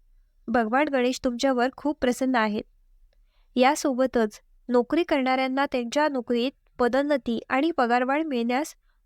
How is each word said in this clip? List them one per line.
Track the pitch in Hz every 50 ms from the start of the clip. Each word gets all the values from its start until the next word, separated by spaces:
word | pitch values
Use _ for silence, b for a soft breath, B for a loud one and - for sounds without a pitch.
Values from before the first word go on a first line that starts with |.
| _ _ _ _ _ _ _ _ _ -
भगवान | 226 247 226 214 240 269 311 294
गणेश | 277 254 240 254 254 - -
तुमच्यावर | 262 240 233 277 269 262 247 240 269 -
खूप | - - 285 302 -
प्रसन्न | - 247 247 - 262 262 254
आहेत. | 233 220 214 208 220 - - _ _ _ _ _ _ - _ _ _ _ _ _ _ _ _ _
यासोबतच | 247 247 262 311 - - 294 254 247 262 254 - 240 220 214 - - _ _ _ _ _ -
नोकरी | 240 247 233 - 302 330
करणाऱ्यांना | 349 - 311 277 254 262 262 262 262 262 262 269 285 294
त्यांच्या | - 247 240 233 - 285 302 302
नोकरीत | 277 254 233 - 240 233 240 277 - _ _ _ _ -
पदोन्नती | 247 240 233 269 285 294 294 262 - 247 226 - - -
आणि | 233 269 302 330
पगारवाढ | 330 - 247 233 240 247 254 262 277 302 320
मिळण्यास | 311 262 240 233 240 247 269 311 - - _ _ _ _ _ _